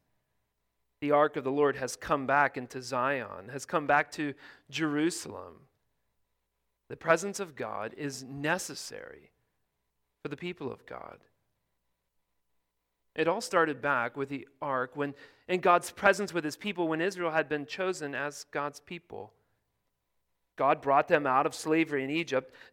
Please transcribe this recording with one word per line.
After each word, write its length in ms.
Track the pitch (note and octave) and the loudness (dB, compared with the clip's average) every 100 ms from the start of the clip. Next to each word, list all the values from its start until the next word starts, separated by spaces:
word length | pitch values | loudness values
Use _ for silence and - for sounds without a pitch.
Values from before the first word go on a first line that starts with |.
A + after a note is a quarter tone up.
| _ _ _ _ _ _ _ _ _ - | _ _ _ _ _ _ _ _ _ -8
The 120 | C#3+ | 2
ark 240 | D3 D3+ D3 | 6 6 2
of 80 | |
the 80 | C3 | -2
Lord 240 | C#3+ C#3+ C3 | 4 4 2
has 200 | B2+ - | -6 -8
come 300 | - D3 C3 | -2 -2 4
back 320 | C#3 C3+ C3+ | 4 4 0
into 240 | B2 C3 | -10 -10
Zion, 680 | A#2+ B2+ C3 C#3 G2+ F#2 G2+ | -4 -2 0 0 -4 -10 -12
has 180 | C3+ - | -12 -4
come 180 | E3+ C#3+ | -4 2
back 260 | D3 D3+ | 2 2
to 200 | - D3 - - - _ | -4 -6 -6 -16 -20 _
Jerusalem. 960 | C3+ D#3 D3 D#3+ F3 - F#2+ F#2 - _ _ _ _ _ _ _ _ _ _ _ _ - | -4 -2 2 0 -2 -10 -12 -14 -18 _ _ _ _ _ _ _ _ _ _ _ _ -18
The 100 | C#3+ | -8
presence 420 | D#3+ E3 G3 G3 | 4 4 4 -6
of 160 | F#3 B2+ | -10 -8
God 380 | A2+ G#2 A2 - | -8 -6 -8 -6
is 280 | C#3+ B2+ | -8 -8
necessary 1080 | B2+ C#3 D3+ F#3 - - - G#1 - - _ _ _ _ _ _ _ _ _ _ | -12 -4 0 0 -2 -10 -12 -14 -16 -18 _ _ _ _ _ _ _ _ _ _
for 60 | D3+ | -12
the 80 | C#3+ | -8
people 340 | F3 F3 C#3 | -10 -8 -8
of 160 | - - | -10 -14
God. 320 | - G1+ - _ _ _ _ _ _ _ _ _ _ _ _ _ _ _ _ _ _ _ | -14 -14 -18 _ _ _ _ _ _ _ _ _ _ _ _ _ _ _ _ _ _ _
It 140 | - D#3+ | -2 0
all 140 | G3 | 0
started 380 | A3 F#3 D#3+ C3 | 0 2 2 0
back 380 | C#3+ C3 A#2+ C#3 | 0 0 0 -4
with 120 | C3+ | -6
the 180 | C#3 - - | -6 -12 -10
ark 360 | D3 C3 B2+ D3 | -4 -2 -2 -4
when, 180 | C#3+ C#3 - _ - | -6 -6 -18 _ -4
and 140 | F3+ | 0
God's 300 | F#3 F3 - | 4 4 2
presence 420 | - G3+ F#3+ G3 | 2 4 4 0
with 100 | E3 | -2
his 140 | D3+ - | -4 -6
people 300 | G#3 F3 E3 | -6 -2 0
when 140 | D#3 | 0
Israel 300 | F3+ F3+ E3+ | -2 -2 0
had 160 | D#3+ C#3+ | 0 0
been 200 | D3+ C#3+ | -2 -6
chosen 480 | - F#3 E3+ C#3+ C3+ | -4 -4 -2 -6 -4
as 300 | D3 D3 - | -6 -8 -8
God's 340 | D3+ D3 - | -4 -4 -8
people. 540 | - F3 _ G#2 G#2+ _ _ _ _ _ _ _ _ _ _ _ _ - | -14 -14 _ -14 -14 _ _ _ _ _ _ _ _ _ _ _ _ 0
God 260 | C3+ D3 | 2 4
brought 260 | C#3 C#3 D#3 | 4 4 6
them 200 | E3 C#3+ | 4 4
out 180 | C3 D3+ | 4 2
of 80 | |
slavery 500 | - D#3 D#3+ D3+ C#3+ | -2 0 2 2 0
in 60 | C3+ | -2
Egypt, 420 | D#3 D3+ C3 - - - | -2 0 -2 -2 -20 -20